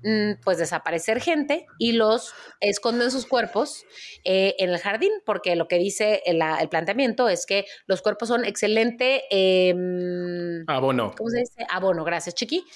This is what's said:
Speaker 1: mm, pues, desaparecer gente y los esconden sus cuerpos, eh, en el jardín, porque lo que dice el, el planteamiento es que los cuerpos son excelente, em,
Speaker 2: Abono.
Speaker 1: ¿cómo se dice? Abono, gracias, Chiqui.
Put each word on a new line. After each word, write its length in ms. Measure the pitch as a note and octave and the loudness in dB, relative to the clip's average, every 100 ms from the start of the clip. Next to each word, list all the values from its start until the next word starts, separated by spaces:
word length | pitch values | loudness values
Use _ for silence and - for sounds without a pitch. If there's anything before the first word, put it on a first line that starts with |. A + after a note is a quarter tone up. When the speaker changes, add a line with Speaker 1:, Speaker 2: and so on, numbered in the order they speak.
Speaker 1:
mm, 380 | G3+ A3 G#3 G#3 | 0 0 0 -2
pues, 140 | - F3 | 0 0
desaparecer 640 | E3 E3 - E3 D#3+ A3+ | 0 -2 -2 -4 -2 -2
gente 460 | C#4+ D#4+ D4 D4+ E4 - | 0 0 0 -2 -4 -2
y 140 | A#3 | 0
los 400 | A#3 G#3+ A#3 - - - - | 4 4 2 -2 -18 -20 -4
esconden 500 | G#3 G3 A#3 A#3+ A#3+ | -2 0 -2 0 0
sus 160 | C4 A#3+ | -2 -2
cuerpos, 580 | B3+ A3 G3+ D4 - - - - - | 0 0 -2 -4 -6 -18 -20 -18 -10
eh, 300 | - F#3+ F#3+ - | 0 2 2 2
en 120 | F#3 | 0
el 80 | F3 | 0
jardín, 340 | G3 G#3 F#4 G#4+ - | -2 0 0 0 -2
porque 280 | F#3+ F#3 E3+ | -2 0 0
lo 120 | - | 2
que 80 | F3 | 2
dice 460 | F#3 F#3+ G#3+ G#3+ | 0 0 0 2
el, 160 | - E3 | 2 0
el 260 | D#3 D#3 D#3+ | 2 0 -2
planteamiento 580 | E3 E3 G#3+ C4+ A3+ B3 | -2 -2 0 0 2 2
es 160 | F3 | 2
que 220 | - G3 G3 - - | 0 -2 -2 -12 -4
los 140 | F#3 | -2
cuerpos 280 | G#3 G3+ A3 | 0 -2 0
son 180 | A#3+ A3 | 0 0
excelente, 800 | G3+ G#3 A3 A3+ A#3 B3+ C4+ - | -2 0 2 2 2 2 0 0
em, 1300 | G3 F#3+ F#3 F#3 F3+ F3+ F3+ F3+ F3+ F3+ F3 F3 E3+ D#3+ | 2 4 6 4 2 -2 -4 -4 -4 -6 -6 -6 -8 -4
Speaker 2:
Abono. 480 | C#3 C3+ C3 G#2+ - | 0 2 2 0 -4
Speaker 1:
¿cómo 120 | A3+ | -4
se 80 | A#3+ | -2
dice? 260 | A#3+ _ A3+ | -4 _ -8
Abono, 360 | F#3 F#3+ E3+ | -2 0 0
gracias, 300 | D#3+ E3+ - | 0 -4 -6
Chiqui. 300 | F3 A#3 E4 - | -6 -4 -4 -6